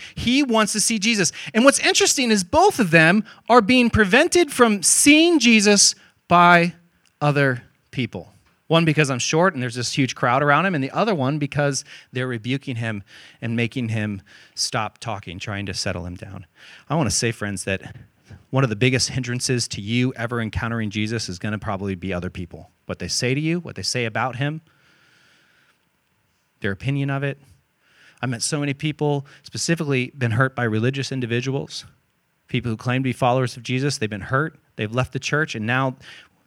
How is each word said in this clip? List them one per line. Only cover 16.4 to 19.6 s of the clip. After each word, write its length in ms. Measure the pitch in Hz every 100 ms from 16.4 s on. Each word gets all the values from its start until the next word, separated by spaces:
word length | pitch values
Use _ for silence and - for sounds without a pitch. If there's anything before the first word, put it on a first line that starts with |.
| - _ - - -
I 80 | 151
wanna 160 | 117
say, 180 | - 120
friends, 320 | - 104 98
that 320 | - 95 - - - _ _ - _
one 140 | 131
of 60 | 131
the 60 | 104
biggest 340 | 127 127 -
hindrances 560 | 131 123 123 - 123